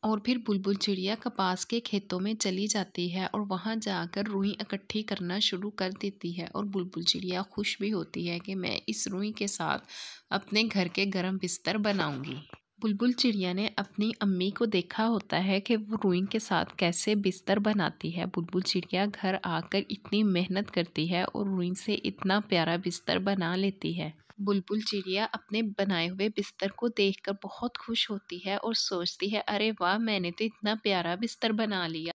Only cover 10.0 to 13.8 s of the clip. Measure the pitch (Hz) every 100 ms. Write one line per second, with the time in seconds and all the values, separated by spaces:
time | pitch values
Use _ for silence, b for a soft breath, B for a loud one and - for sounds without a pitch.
10 | B B B 196 - 208 220 196 175 185
11 | 196 185 185 190 185 - - 208 208 202
12 | 151 135 143 135 - - _ _ 220 202
13 | 247 247 254 208 180 180 214 208